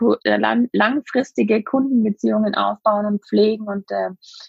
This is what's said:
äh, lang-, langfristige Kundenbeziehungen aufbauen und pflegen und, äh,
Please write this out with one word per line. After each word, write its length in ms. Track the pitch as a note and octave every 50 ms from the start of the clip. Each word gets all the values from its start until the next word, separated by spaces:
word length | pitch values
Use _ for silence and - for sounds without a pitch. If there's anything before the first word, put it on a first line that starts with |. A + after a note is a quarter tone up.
| A3+ A#3 G#3+ - -
äh, 140 | G#3 G#3 G#3
lang-, 320 | G3+ G#3+ A3+ A#3+ A#3+ -
langfristige 920 | - G3 G#3 A3 C4 D4 - - - B3 C4+ - - - A3+ G#3 G#3+ A3
Kundenbeziehungen 920 | G#3 - - C4 C4 C4+ C4+ A#3+ A3 G#3+ G3+ - - A3 G#3+ G#3+ G#3+ G#3 G3+
aufbauen 500 | - G3+ G3+ G#3 - _ A3 G#3 G#3 G#3
und 200 | G#3 G#3 G3+ -
pflegen 420 | - - G#3 G#3 G#3+ A3 G#3+ G#3+ G#3
und, 240 | G3+ G3+ G3 -
äh, 200 | G3+ G3 F#3+ F#3 F#3 - _ - - - -